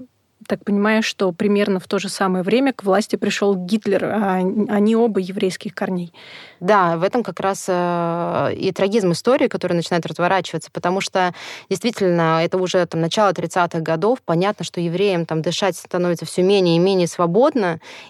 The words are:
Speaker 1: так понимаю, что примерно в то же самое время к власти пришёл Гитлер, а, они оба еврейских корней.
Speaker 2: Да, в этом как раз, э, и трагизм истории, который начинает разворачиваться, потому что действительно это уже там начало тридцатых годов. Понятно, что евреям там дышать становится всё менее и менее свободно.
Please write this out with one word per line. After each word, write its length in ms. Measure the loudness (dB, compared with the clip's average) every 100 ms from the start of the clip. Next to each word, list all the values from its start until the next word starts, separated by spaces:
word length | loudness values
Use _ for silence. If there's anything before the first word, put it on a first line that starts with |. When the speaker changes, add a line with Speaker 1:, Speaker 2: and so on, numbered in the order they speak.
| -8 _ _ _ -8
Speaker 1:
так 180 | -6
понимаю, 380 | -2 0 2 2
что 280 | 0 0 -2
примерно 480 | 0 0 2 2 -2
в 80 | -2
то 120 | -4
же 100 | -4
самое 340 | -2 0 0
время 280 | 2 2 2
к 120 | -2
власти 320 | 0 0 0 -2
пришёл 400 | -2 0 0 0
Гитлер, 500 | 0 -2 0 0 0
а, 300 | -2 0 0 0 0 0
они 260 | 2 2 4
оба 240 | 2 0
еврейских 540 | -4 -2 -4 -4 -10
корней. 400 | -8 -4 -4 -6 -12 -20 -20 -20 -6
Speaker 2:
Да, 380 | 2 4 4 2
в 60 |
этом 200 | 0 0
как 160 | -4 -4
раз, 260 | -4 -4 -2
э, 880 | -2 0 -2 -2 -2 -2 -2 -2 -2
и 160 | -4
трагизм 400 | 0 0 2 0
истории, 360 | 0 2 2 2
который 260 | 0 -2
начинает 320 | -2 0 -2 -2
разворачиваться, 640 | -2 0 0 -2 -6 -8
потому 300 | -6 -2 -2
что 320 | -2 0 -2 -2 -12 -14 -6
действительно 720 | -4 -2 0 2 4 4 2
это 140 | 2 0
уже 280 | 0 0 0
там 160 | 0
начало 320 | -2 2 2
тридцатых 480 | 2 -2 0 0 0
годов. 360 | -2 0 0 0 0
Понятно, 380 | 0 0 -2 -6
что 140 | -6
евреям 460 | -4 0 0 0 -2
там 160 | -2
дышать 340 | -2 0 -2 -2
становится 500 | -4 -2 0 -2 -4
всё 180 | 0
менее 320 | 4 4 4 4
и 40 |
менее 280 | 4 2 0
свободно. 720 | 0 2 4 4 2 0 -2 -8 -20